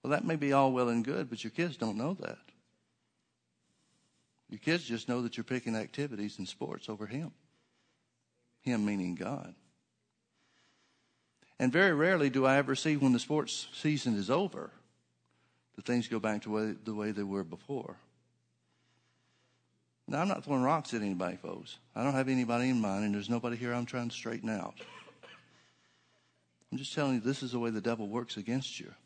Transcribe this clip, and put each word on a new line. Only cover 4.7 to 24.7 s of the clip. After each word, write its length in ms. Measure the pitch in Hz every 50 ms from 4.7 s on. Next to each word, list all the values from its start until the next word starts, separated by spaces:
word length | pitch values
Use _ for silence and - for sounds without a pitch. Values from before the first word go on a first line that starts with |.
| 165 175 151
just 240 | 120 117 113 -
know 140 | - 123 123
that 160 | 123 117 -
you're 80 | - 110
picking 300 | - 127 127 - 120 113
activities 640 | 110 101 - - - 143 143 120 101 104 104 -
and 120 | - 95 90
sports 400 | - _ - - - - - -
over 160 | 110 101 107
Him. 260 | 101 117 143 170 147 - _ _ _ _ _ _ _ _ _ _ _ _ _ _ _ _ _ _ _ _ _ _ _ _ _
Him 220 | _ 131 123 110 104
meaning 320 | 104 104 98 90 90 87
God. 400 | - 92 98 139 - 87 87 90 _ _ _ _ _ _ _ _ _ _ _ _ _ _ _ _ _ _ _ _ _ _ _ _ _ _ _ _ _ _ _ _ _ _ _ _ _ _ _ _ _
And 120 | 127 127
very 220 | 120 170 196 196 160
rarely 380 | 143 156 180 190 170 143 139
do 140 | 127 135 131
I 120 | 131 135
ever 180 | 139 139 131 135
see 220 | 131 - 160 151
when 160 | 143 139 131 123
the 60 | 120
sports 480 | - - 151 151 - - - - - - -
season 440 | - - 151 151 139 - 127 110
is 120 | 101 98 101
over 420 | 131 165 202 185 - - 76 - - - _ _ _ _ _ _ _ _ _ _ _ _ _ _ _ _ _ _ _
that 100 | - -
things 220 | - 123 120 107
go 120 | - 117 110
back 220 | 98 110 107 104
to 80 | - 107
way, 240 | 107 107 107 107 - - -
the 120 | 113 107
way 160 | 104 104 107
they 120 | 104 104 101
were 200 | 98 98 98 92
before. 520 | 80 87 - - - 143 127 - - - - _ _ _ _ _ _ _ _ _ _ _ _ _ _ _ _ _ _ _ _ _ _ _ _ _ _ _ _ _ _ _ _ _ _ _ _ _ _ _ _ _
Now, 120 | - - 147
I'm 80 | 175
not 160 | 202 196 - -
throwing 200 | 147 143 131 127
rocks 300 | 135 160 156 151 - 120
at 100 | 113 104
anybody, 340 | 101 95 90 92 90 87
folks. 400 | 90 - 82 87 - - - - - _ _ _
I 80 | 110 117
don't 120 | 139 139
have 120 | 131 131
anybody 420 | 131 135 127 123 113 120 120 123 131
in 120 | 127 120
mind, 240 | 110 101 95 98 107
and 80 | 104 101
there's 160 | 101 107 117
nobody 260 | 120 120 117 120 120
here 160 | 113 123 120
I'm 140 | 120 120 120
trying 240 | 120 - 127 120 117
to 60 | -
straighten 340 | - - 113 117 131 - 113
out. 240 | 110 98 87 -